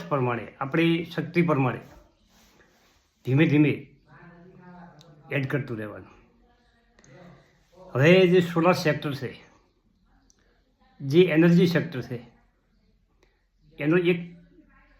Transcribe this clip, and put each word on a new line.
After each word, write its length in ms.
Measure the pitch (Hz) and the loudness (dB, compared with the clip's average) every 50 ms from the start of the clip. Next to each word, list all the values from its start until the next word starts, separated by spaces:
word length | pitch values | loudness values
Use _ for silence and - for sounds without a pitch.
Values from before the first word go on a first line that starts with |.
| - - | -2 -4
પ્રમાણે, 360 | 151 135 123 120 120 110 101 - - - | -4 -2 -2 -2 -4 -6 -8 -12 -12 -12
આપણી 460 | 139 135 - 165 165 165 165 165 - | -10 -6 -2 0 0 0 0 -2 -6
શક્તિ 360 | - - 165 151 - - 175 | -8 -10 -10 -8 -4 -2 -2
પ્રમાણે 400 | 170 156 147 135 135 120 107 98 - - - - _ _ _ _ _ _ _ _ _ _ _ _ _ _ _ _ _ _ _ _ _ _ _ _ - | 0 0 0 0 -2 -2 -4 -6 -12 -20 -20 -20 _ _ _ _ _ _ _ _ _ _ _ _ _ _ _ _ _ _ _ _ _ _ _ _ -4
ધીમે 200 | 123 131 147 160 | 0 2 2 2
ધીમે 280 | 135 143 147 151 131 110 - - - _ _ _ _ - - - - - - - - - - - - - - - - - - - - - - - - | 4 4 2 2 2 0 -4 -8 -18 _ _ _ _ -20 -20 -20 -20 -20 -20 -20 -20 -20 -20 -20 -20 -20 -20 -20 -20 -20 -20 -20 -20 -20 -20 -12 -8
એડ 160 | 135 143 131 | -6 -6 -6
કરતું 300 | 131 151 131 - - 120 | -4 -6 -6 -6 -8 -10
રહેવાનું. 360 | 107 107 104 98 92 95 - - _ _ _ _ _ _ _ _ _ _ _ _ _ _ _ _ _ _ 135 - 180 - - - _ _ _ _ _ _ _ _ - - - - | -12 -12 -14 -14 -18 -20 -20 -20 _ _ _ _ _ _ _ _ _ _ _ _ _ _ _ _ _ _ -20 -20 -20 -20 -20 -20 _ _ _ _ _ _ _ _ -20 -14 -6 -2
હવે 340 | 123 143 165 185 190 190 | 2 4 6 6 6 6
જે 120 | 170 180 185 | 4 4 2
સોલાર 320 | 175 - - 165 160 180 180 | 2 0 0 0 2 2 2
સેક્ટર 400 | - - 151 143 - - 147 131 | 0 0 -2 -4 -4 -6 -8 -8
છે, 180 | - 123 101 - - - _ _ _ _ _ _ _ _ _ _ _ _ _ _ _ _ _ _ _ _ _ _ _ _ _ _ _ _ _ _ - | -8 -12 -14 -14 -16 -20 _ _ _ _ _ _ _ _ _ _ _ _ _ _ _ _ _ _ _ _ _ _ _ _ _ _ _ _ _ _ -12
જે 220 | 143 135 147 175 180 | -6 2 4 4 4
એનર્જી 420 | 165 151 160 170 170 170 180 190 | 4 4 4 4 6 6 6 4
સેક્ટર 340 | - - 151 - - - 123 | 4 2 -2 -4 -4 -8 -12
છે, 180 | - - 123 117 - - _ _ _ _ _ _ _ _ _ _ _ _ _ _ _ _ _ _ _ _ _ _ _ _ _ _ _ _ _ - | -10 -10 -12 -14 -14 -18 _ _ _ _ _ _ _ _ _ _ _ _ _ _ _ _ _ _ _ _ _ _ _ _ _ _ _ _ _ -6
એનો 180 | 143 151 170 | -2 0 0
એક 220 | 185 170 175 175 - - - - - - _ _ _ _ _ _ _ _ _ _ | 2 2 0 -2 -2 -4 -14 -18 -20 -20 _ _ _ _ _ _ _ _ _ _